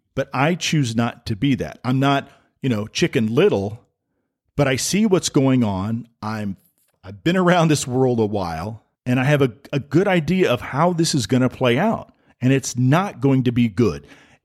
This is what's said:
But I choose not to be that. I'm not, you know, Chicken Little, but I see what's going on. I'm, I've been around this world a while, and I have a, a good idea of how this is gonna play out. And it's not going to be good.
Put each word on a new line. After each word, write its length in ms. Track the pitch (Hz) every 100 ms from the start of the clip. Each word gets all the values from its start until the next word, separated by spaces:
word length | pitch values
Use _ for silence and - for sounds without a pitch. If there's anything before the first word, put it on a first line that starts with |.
| _
But 160 | - 139
I 220 | 131 147 175
choose 380 | - 160 123
not 320 | 113 117 - -
to 80 | 101
be 200 | 143 110
that. 240 | 78 - 117
I'm 140 | 131
not, 300 | 135 139 - _ _ _
you 60 | 135
know, 180 | 107 107
Chicken 480 | - 170 135 110
Little, 540 | 117 202 113 101 110 _ _ _ _ _ _ _ -
but 100 | 139
I 80 | 131
see 300 | - 190 220
what's 240 | 180 -
going 340 | 156 135 131
on. 460 | 110 95 101 113 - -
I'm, 360 | 107 110 101 90 _ _ _ _
I've 220 | 101 101
been 140 | 160 190
around 320 | 175 175 160
this 180 | 143 131
world 320 | 123 131 120
a 60 | 104
while, 580 | 104 87 80 95 113 _ _ -
and 120 | 127
I 60 |
have 180 | 131 147
a, 120 | 135 - -
a 80 | 143
good 300 | - 160 202
idea 420 | 180 151 185 156
of 80 | 117
how 320 | - 135 175
this 240 | 170 160 151
is 120 | 104
gonna 200 | 127 127
play 320 | - 127 120
out. 320 | 208 - - _ _ -
And 100 | 127
it's 260 | 135 - 120
not 440 | 127 160 196 123
going 220 | 135 131
to 100 | 123
be 160 | 120 120
good. 360 | 92 107 71 - - _ _